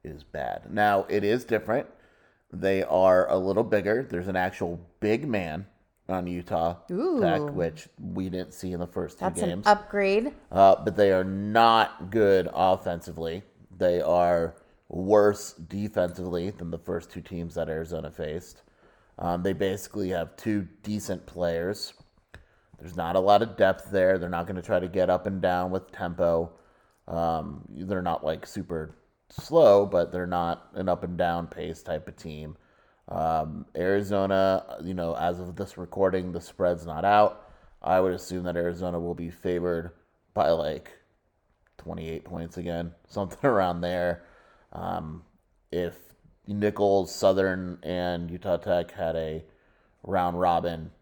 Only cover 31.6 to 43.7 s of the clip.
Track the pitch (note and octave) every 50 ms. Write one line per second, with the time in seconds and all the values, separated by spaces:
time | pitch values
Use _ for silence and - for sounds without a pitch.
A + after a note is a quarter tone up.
31.6 | E2 E2+ D#2+ - - - F2 D#2 - - - - - E2 D2+ D2+ D#2 D2+ D#2 _
32.6 | _ _ _ _ _ _ _ _ _ - - E2 D#2+ D#2+ D#2+ D#2+ D#2 D#2 D#2 -
33.6 | - _ _ - F2 F#2 G2 G2+ G2+ F#2 G#2 G2 G2 F#2+ G2 F#2+ F#2+ F#2+ F#2+ F#2+
34.6 | - - - - D#2+ F2+ F#2+ F2+ E2+ E2 D#2+ A#1+ D#2+ F2 F2 F2 F2+ F2+ E2+ F#2+
35.6 | G2 - - - F2+ E2+ - G2 G2 F#2+ F#2 F#2 F2+ F#2 F2 E2+ - - - -
36.6 | F#2+ F2 F2 E2 E2 E2+ D#2 D#2 F2+ G2+ G#2 G#2 G#2 G2+ - - - - - _
37.6 | _ _ _ _ - - F#2 F#2 F#2 F#2+ F2+ F2 - - F2+ F2+ F2 F2+ E2+ F2
38.6 | E2+ F2 F2 E2+ F#2 F2+ F2 E2+ E2+ E2+ E2+ E2+ E2+ E2+ E2+ - - F2+ F2+ F2
39.6 | F2 F2+ E2+ E2+ E2 F2 - _ _ _ _ _ _ _ _ - D#2+ D2+ E2+ E2
40.6 | D2+ D#2 D2+ - - - - _ _ _ _ _ _ _ _ _ _ _ _ _
41.6 | _ _ _ - - - E2+ F2 E2 D#2+ E2 D#2+ - - F2 E2+ E2+ E2+ - F2+
42.6 | F2 F2 E2+ E2+ E2+ E2+ - _ _ _ - G#2 G2 E2+ - - - C#3+ A#2 G2+
43.6 | F#2 F2+